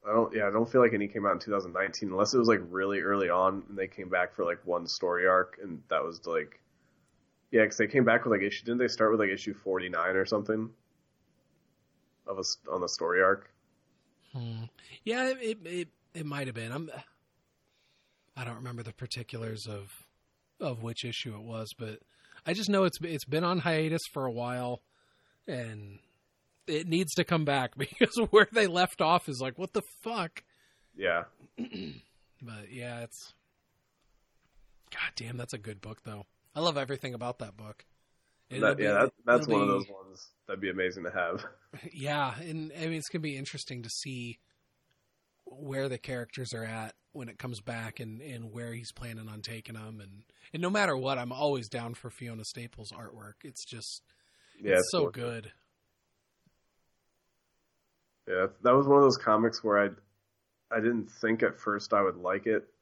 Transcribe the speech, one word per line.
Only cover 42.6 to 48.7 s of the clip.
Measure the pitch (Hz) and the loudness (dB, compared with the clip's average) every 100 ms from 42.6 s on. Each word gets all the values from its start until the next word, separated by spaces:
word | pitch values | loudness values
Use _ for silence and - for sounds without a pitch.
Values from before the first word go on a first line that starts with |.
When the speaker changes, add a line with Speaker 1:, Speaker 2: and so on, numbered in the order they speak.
| 156 160 | -8 -6
Speaker 2:
I | |
mean, | 165 165 | -4 -4
it's | - | -6
gonna | 170 | -6
be | 156 135 | -6 -6
interesting | 139 147 - 123 | -8 -10 -10 -10
to | 113 | -10
see | - 143 127 120 113 _ _ _ _ _ _ _ _ _ _ - | -10 -8 -8 -8 -12 _ _ _ _ _ _ _ _ _ _ -20
where | 131 143 135 135 | -14 -8 -4 -2
the | 123 | -4
characters | - 127 120 - 120 | -8 -8 -8 -10 -8
are | 117 113 | -8 -8
at | 113 113 - _ | -8 -10 -14 _
when | 147 117 | -14 -14
it | 107 | -10
comes | 127 113 | -10 -10
back | 101 117 113 - | -8 -8 -8 -10
and, | 113 110 | -12 -12
and | 147 123 113 | -14 -12 -12
where | 113 117 | -10 -10